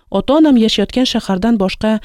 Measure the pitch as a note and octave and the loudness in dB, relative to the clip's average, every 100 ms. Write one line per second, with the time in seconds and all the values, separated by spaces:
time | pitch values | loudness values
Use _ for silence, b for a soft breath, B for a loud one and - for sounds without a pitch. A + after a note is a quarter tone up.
0 | b G3 G3+ D4+ D#4 B3 A3 - G3 B3+ | b -4 0 2 4 4 2 0 -2 -2
1 | B3+ A3+ - F#3+ A3 A3+ F#3+ - G#3+ G#3+ | -2 -2 -4 -2 0 0 -2 -2 -4 -4